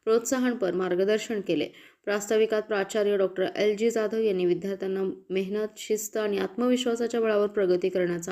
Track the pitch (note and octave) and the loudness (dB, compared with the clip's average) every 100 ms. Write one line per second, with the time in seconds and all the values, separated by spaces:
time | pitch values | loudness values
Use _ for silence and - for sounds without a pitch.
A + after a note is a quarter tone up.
0 | - A3+ A#3 C4 B3 A#3 F3 F3 F#3 F3+ | 0 0 2 0 0 0 0 0 0 2
1 | G3 G#3+ G#3+ G#3+ F#3+ D3+ - - - _ | 2 2 0 -4 0 -2 -2 -8 -20 _
2 | - G#3 G#3 A3 A3 G#3+ G#3+ G#3 F#3+ A3 | -4 -2 0 2 2 0 0 -2 -2 0
3 | G3+ G3+ F#3 F#3 F#3 - G#3 G#3 A#3 A3 | 2 2 2 0 -2 0 0 2 2 2
4 | G#3+ A3 A3 F#3 F3+ E3+ G3 F#3+ F#3+ F#3+ | -2 0 0 2 2 2 -2 -6 -4 -2
5 | F#3+ - - F#3+ F#3+ G#3 G#3+ - - G#3+ | -4 -6 -4 -4 -2 -4 -6 -6 -4 -4
6 | - A3 G#3+ G3 F#3+ - B3 B3+ B3 A#3 | -2 -4 -2 -2 -2 0 0 2 0 -2
7 | A#3 A#3 A3 G#3 G#3 G#3 F#3 F3+ F#3 F#3 | -2 0 2 2 2 2 2 2 2 0
8 | F3 F3 F3 | 0 -2 -6